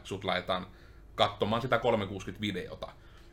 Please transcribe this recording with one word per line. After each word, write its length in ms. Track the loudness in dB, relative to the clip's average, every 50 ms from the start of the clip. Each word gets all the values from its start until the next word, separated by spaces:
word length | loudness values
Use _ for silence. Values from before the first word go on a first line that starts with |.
| -6
sut 200 | -8 -6 -4 0
laitetaan 420 | 0 0 0 2 0 -2 -2 -2 -6 -14 -20 -20 -20 -20 -20 -20 -8 2
katsomaan 480 | 2 2 2 4 0 0 2 2 0 2
sitä 160 | 2 2 4
kolme 280 | 6 6 4 4 2
kuusikymmentä 340 | 0 -4 -6 -8 -8 -8 -4
videota. 480 | -4 -2 -2 -2 -6 -8 -10 -10 -12 -12 -14 -16 -20 -20 -20 -20 -20 -20